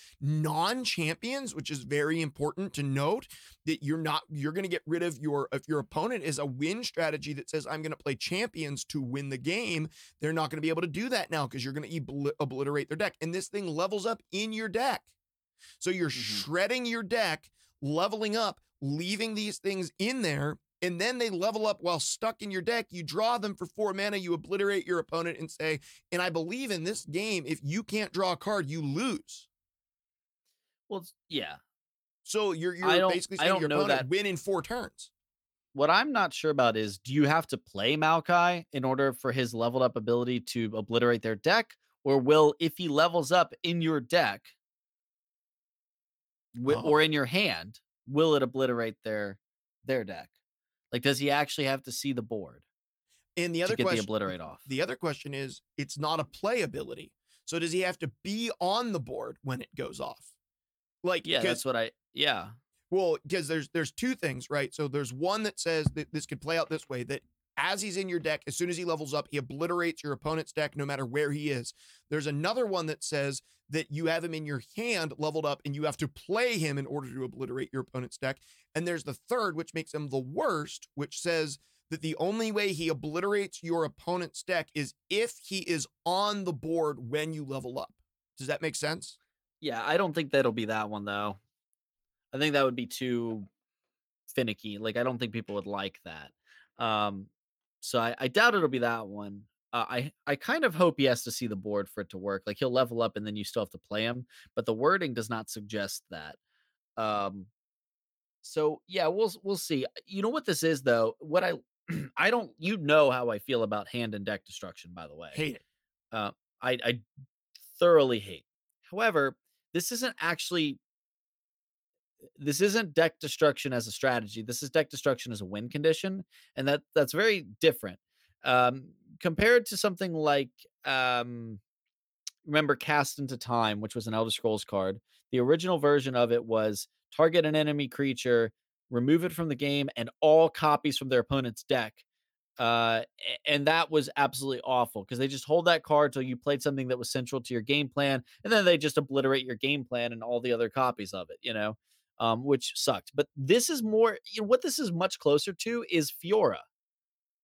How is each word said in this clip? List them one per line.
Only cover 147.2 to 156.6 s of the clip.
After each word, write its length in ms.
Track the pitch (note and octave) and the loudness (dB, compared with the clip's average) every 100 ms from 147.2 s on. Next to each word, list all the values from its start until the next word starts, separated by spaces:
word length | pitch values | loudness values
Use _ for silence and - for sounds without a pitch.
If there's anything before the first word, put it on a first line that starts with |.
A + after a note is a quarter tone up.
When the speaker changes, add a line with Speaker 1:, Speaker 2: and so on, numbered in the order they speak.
| A#2+ C3+ | -4 -6
Speaker 2:
to 120 | - | -4
your 80 | A#2+ | -4
game 260 | G#2+ C#3+ C#3 | 0 0 2
plan, 360 | - C#3 C3+ - - | 0 2 0 -4 -12
and 80 | G3+ | 2
then 140 | A3 F#3 | 6 6
they 120 | E3 | 6
just 200 | D3+ D#3+ | 4 0
obliterate 480 | C3+ C#3 C3 C3+ B2+ | 0 0 2 2 0
your 100 | A#2+ | -4
game 300 | C3+ C#3+ B2+ | 0 -2 -2
plan 260 | B2 A#2+ | -2 -2
and 100 | A#2 | -4
all 180 | A2+ A#2+ | -4 -2
the 100 | B2 | 0
other 180 | A#2 A2+ | 2 2
copies 440 | C3+ B2+ A#2+ G2 | 2 0 0 -8
of 160 | F#2+ F2 | -8 -10
it, 80 | - | -10
you 120 | B2 | -6
know, 240 | A2 G#2+ A2+ _ _ _ _ | -2 -4 -6 _ _ _ _
um, 240 | A#2 A2+ | 0 0
which 300 | C3+ C3+ - - | 2 2 0 -2
sucked. 360 | - G2+ - C#3 | 0 0 -4 -2
But 120 | D3 C#3+ | -2 -4
this 340 | C3+ A3+ B3 | 4 4 4
is 120 | D4 | -2
more, 340 | G#3+ A3 A3+ - - | 2 4 4 2 -8
you 80 | G#3+ | -6
know, 60 | G#3 | 2
what 140 | B3+ | 2
this 160 | E4+ C#4 | 2 -2
is 120 | A#3 | -2
much 280 | E3+ F#3 - | 0 -2 2
closer 340 | D3 D3 - | 4 4 2
to 320 | F3 A3+ A#3 A3+ | -6 -4 -4 0
is 220 | E3+ C#3+ | 0 0
Fiora, 480 | - E3+ G#3+ D3+ F#2+ | -6 0 4 4 0